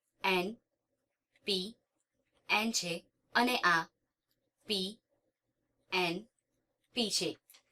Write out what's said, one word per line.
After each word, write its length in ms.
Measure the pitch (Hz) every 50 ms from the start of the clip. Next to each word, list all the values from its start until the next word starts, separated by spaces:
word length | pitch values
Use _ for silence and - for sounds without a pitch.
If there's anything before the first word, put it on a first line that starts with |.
| _ _ _ _ -
એન 220 | 190 185 180 180 196 226 - _ _ _ _ _ _ _ _ _ _ _ _ _ _ _ _ _
પી 200 | - 202 185 180 214 233 - _ _ _ _ _ _ _ _ _ _ _ _ _ -
એન 220 | 190 208 220 226 226 -
છે 140 | 180 175 170 175 - _ _ _ _ _ -
અને 220 | 226 240 247 247 - - 175 170
આ 100 | 165 165 - _ _ _ _ _ _ _ _ _ _ _ _ _ _ _ -
પી 200 | 214 190 185 190 220 - _ _ _ _ _ _ _ _ _ _ _ _ _ _ _ _ _ _
એન 260 | - 185 180 170 170 190 220 - _ _ _ _ _ _ _ _ _ _ _ _ -
પી 140 | 247 233 202 -
છે. 120 | - 185 156 156 - _ - - - _ _